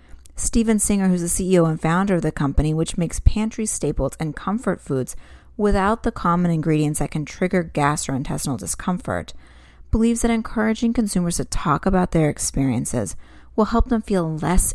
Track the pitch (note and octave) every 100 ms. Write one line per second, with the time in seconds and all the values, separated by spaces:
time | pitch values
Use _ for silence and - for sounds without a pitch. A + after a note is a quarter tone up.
0 | - - - - - A#3+ A3+ G#3+ - G3+
1 | F#3+ F3+ E3+ - F#3 F3+ E3 D#3+ D#3+ E3+
2 | G3 F3 D#3 - C#3+ C#3+ D3+ D#3 E3 -
3 | E3 - - G#3+ A3 - G#3+ - D3 D3
4 | C#3 - D#3 D3 - G#3+ G3+ F3 - C3+
5 | B2 - - - - - G#3 G3+ F#3+ A3
6 | A#3+ - F3+ E3+ F3 D#3+ D#3 D#3 D3+ D3+
7 | D3 D#3+ D3 - F#3 F#3 E3 - C#3+ D3+
8 | - C3+ D#3 D3 - A#2+ - - - F3+
9 | - F2 D2+ - - - - - - A3
10 | A3+ A#3 A#3 A3+ A3+ A3+ A3 A3 A#3 A#3
11 | G#3 - F3 - - - - D3 - F#3
12 | F3+ E3 D3+ - - - C3+ A#2+ D3 B2
13 | G2+ - - - - - G#3 A#3 A3 A3+
14 | - F#3+ E3 D#3 D#3+ F#3 -